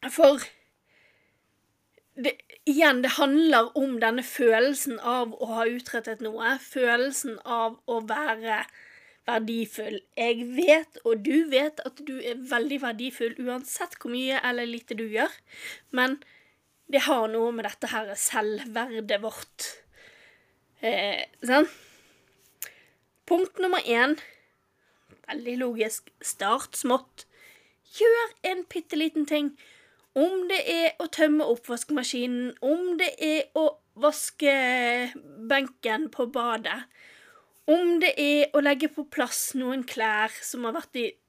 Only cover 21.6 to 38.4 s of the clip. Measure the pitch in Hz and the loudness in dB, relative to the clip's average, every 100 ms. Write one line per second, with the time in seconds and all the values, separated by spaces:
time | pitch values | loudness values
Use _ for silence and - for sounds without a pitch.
21.6 | 320 - - _ _ _ _ _ _ _ | 4 0 -20 _ _ _ _ _ _ _
22.6 | - - _ _ _ _ - 339 370 - | -16 -16 _ _ _ _ 0 0 0 -2
23.6 | 370 359 - 233 254 302 - - _ _ | 0 0 0 2 4 2 -4 -20 _ _
24.6 | _ _ _ _ _ - - 202 240 247 | _ _ _ _ _ -20 -12 -10 -8 -4
25.6 | 254 226 220 - - _ - - 196 240 | -4 -2 -2 -4 -12 _ -10 -4 0 0
26.6 | - - 254 247 - - - _ - - | -2 -6 0 0 0 -20 -20 _ -20 -20
27.6 | _ _ _ - 453 466 453 - 370 370 | _ _ _ 2 4 6 2 -4 -6 -4
28.6 | 349 370 320 311 311 311 294 302 294 285 | -4 -8 -4 -2 0 0 0 0 -2 -6
29.6 | - - _ _ _ - 320 381 359 381 | -20 -20 _ _ _ 2 2 2 -2 -2
30.6 | - 330 330 - 339 - 311 302 302 233 | 0 0 0 0 -8 2 4 4 2 0
31.6 | - 240 - 294 247 254 247 247 247 - | -2 -8 -4 -4 -4 -4 -4 -4 -6 -4
32.6 | 254 320 359 339 359 - 311 311 277 - | 0 0 0 0 -2 0 0 0 0 2
33.6 | 311 302 _ - 285 294 - - 294 277 | 2 0 _ 0 0 0 -8 0 2 4
34.6 | 254 254 240 240 247 247 - 143 226 277 | 2 2 0 0 -2 -8 -20 -16 0 0
35.6 | 269 _ 233 220 311 - 240 240 240 226 | 0 _ -4 -2 -4 -4 -4 -2 -2 -2
36.6 | 220 196 247 _ - - - - _ _ | -4 -8 -10 _ -20 -20 -20 -20 _ _
37.6 | - 320 349 339 339 - 285 294 | 2 4 4 2 2 2 2 4